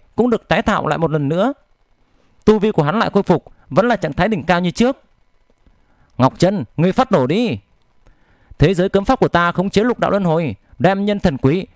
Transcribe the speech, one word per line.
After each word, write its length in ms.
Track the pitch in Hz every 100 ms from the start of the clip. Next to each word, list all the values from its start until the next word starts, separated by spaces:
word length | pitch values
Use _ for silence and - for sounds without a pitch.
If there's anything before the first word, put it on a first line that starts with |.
| _ -
cũng 140 | 247
được 180 | 214 -
tái 140 | 165
tạo 240 | 233 185 -
lại 120 | 147
một 120 | 165
lần 180 | 151 143
nữa. 240 | 165 233 - _ _ _ _ _ _ _ _
Tu 140 | - 220
vi 140 | 214
của 100 | 202
hắn 160 | 147 202
lại 120 | 175
khôi 80 | 202
phục, 220 | 190 165 - _ -
vẫn 180 | 143 233
là 80 | 208
trạng 160 | -
thái 160 | - 214
đỉnh 160 | 196
cao 160 | 160 175
như 100 | 180
trước. 260 | - 240 269 _ _ _ _ _ _ _ _ _ _ _ -
"Ngọc 200 | 127 -
Trân, 260 | 175 202 127 -
ngươi 160 | 175
phát 200 | 185 254
nổ 140 | 175 127
đi." 320 | 190 240 104 _ _ _ _ _ _ _ _ _ -
"Thế 160 | 147
giới 140 | 180 190
cấm 160 | 196
pháp 160 | 196 262
của 80 | 165
ta 240 | 170 175
khống 180 | 208 190
chế 120 | 196
lục 160 | 240 226
đạo 120 | -
luân 140 | 196
hồi, 300 | 180 160 156 98 _ -
đem 260 | 160 196
nhân 160 | 208 202
thần 160 | 185 135
quý 300 | 131 180 -